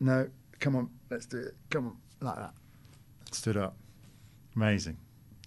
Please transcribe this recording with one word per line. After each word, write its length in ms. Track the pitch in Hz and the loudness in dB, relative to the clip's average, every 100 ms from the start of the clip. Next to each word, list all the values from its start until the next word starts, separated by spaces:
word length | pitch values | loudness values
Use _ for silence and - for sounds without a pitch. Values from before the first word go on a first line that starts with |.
"No, 280 | 131 131 131 - - - | 4 4 2 -4 -16 -2
come 160 | 143 | 2
on, 160 | 131 120 - - | 2 0 -6 -8
let's 180 | 120 - | -8 -6
do 120 | 127 | -8
it, 160 | - - - | -8 -10 -4
come 160 | 156 120 | -2 -2
on," 100 | - - - | -8 -16 -6
like 140 | 127 | -4
that. 180 | - 98 - - - - - - - - | -4 -8 -12 -20 -20 -20 -20 -20 -20 -10
Stood 260 | - 113 104 | -4 0 2
up. 200 | 95 - - - - - - - - - | 0 -4 -18 -20 -20 -20 -20 -20 -6 2
Amazing. 420 | 107 101 82 80 - - - - | 4 4 0 -8 -12 -20 -20 -18